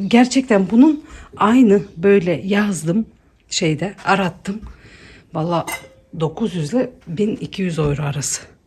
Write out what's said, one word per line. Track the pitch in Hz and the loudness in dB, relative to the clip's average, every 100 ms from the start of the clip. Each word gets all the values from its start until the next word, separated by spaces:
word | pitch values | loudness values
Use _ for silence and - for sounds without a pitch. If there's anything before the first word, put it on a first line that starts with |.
| 196 | 2
Gerçekten | 233 247 269 262 202 185 | 4 4 2 2 2 4
bunun | 226 311 302 - - - - | 6 6 4 -6 -20 -20 -2
aynı | 208 247 226 202 - 165 | 2 6 6 4 0 -2
böyle | 196 202 170 147 | 2 4 2 -4
yazdım. | 190 202 208 165 160 202 220 _ _ _ _ | -2 -2 0 -2 -2 -2 -4 _ _ _ _
Şeyde | - 165 143 185 - | -4 -2 -2 -6 -6
arattım. | - 196 180 - - 214 - - - - - - _ | -2 0 0 -6 -10 -10 -14 -20 -20 -20 -20 -20 _
Valla | 156 165 170 - - - _ _ 165 | -8 -4 -4 -4 -12 -16 _ _ -6
dokuz | 156 - 220 | -6 -2 -4
yüz | 175 147 | -4 -4
ile | 247 247 - - | -2 -4 -8 -12
bin | 165 214 - | -4 -2 -4
iki | 170 - | -8 -6
yüz | 185 160 | -4 -2
euro | 147 143 | -2 -2
arası. | 147 139 127 - - _ | -4 -6 -6 -8 -12 _